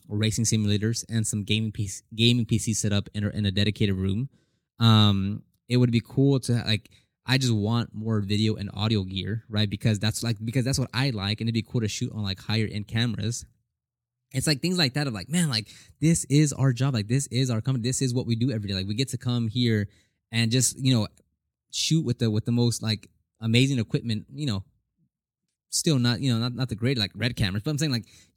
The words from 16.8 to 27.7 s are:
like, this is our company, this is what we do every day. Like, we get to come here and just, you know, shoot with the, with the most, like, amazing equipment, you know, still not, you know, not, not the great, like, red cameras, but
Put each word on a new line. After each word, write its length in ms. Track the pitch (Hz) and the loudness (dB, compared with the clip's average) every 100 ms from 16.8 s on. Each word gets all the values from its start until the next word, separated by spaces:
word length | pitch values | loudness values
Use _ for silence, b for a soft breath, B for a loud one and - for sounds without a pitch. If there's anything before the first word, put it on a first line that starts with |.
| 139 120 | 0 0
like, 120 | 104 | 0
this 200 | 131 - | -2 -2
is 240 | 123 131 | -2 0
our 100 | 110 | 0
company, 220 | 135 131 | -2 -2
this 180 | 120 131 | -2 -2
is 120 | 131 | -2
what 120 | 123 113 | -2 -2
we 100 | 113 | 0
do 160 | 131 | 0
every 160 | 110 101 | -2 -4
day. 60 | |
Like, 140 | 95 98 | -4 -4
we 80 | 107 | -2
get 140 | 131 | -2
to 80 | 120 | -4
come 300 | 123 120 113 | -2 -2 0
here 400 | 117 120 107 101 b b b - | 0 2 2 -2 b b b -6
and 180 | 113 113 | -2 2
just, 300 | 131 - - | 2 0 0
you 160 | 131 120 | 2 2
know, 120 | 104 _ _ _ _ _ _ | 0 _ _ _ _ _ _
shoot 320 | - - 160 | -4 0 0
with 140 | 120 120 | 0 0
the, 140 | 117 | 0
with 140 | 107 120 | 0 0
the 60 | |
most, 300 | 120 120 - | 2 2 0
like, 260 | 110 107 - _ _ - | -4 -6 -8 _ _ -8
amazing 380 | 113 120 135 131 | 2 4 4 2
equipment, 480 | 107 143 117 107 - | -2 -2 -2 -6 -6
you 140 | 139 147 | -8 -6
know, 160 | 98 - _ _ _ _ _ _ _ _ _ - | -6 -8 _ _ _ _ _ _ _ _ _ -8
still 300 | - 175 139 | -2 2 2
not, 200 | 120 120 | 2 2
you 140 | 135 | 2
know, 60 | 113 | 0
not, 140 | 120 | 0
not 160 | 123 127 | -4 -6
the 60 | 104 | -2
great, 220 | 120 127 | -2 0
like, 140 | 98 101 | -4 -2
red 200 | 120 120 | -4 -2
cameras, 260 | 95 101 | -2 -2
but 80 | 156 | -2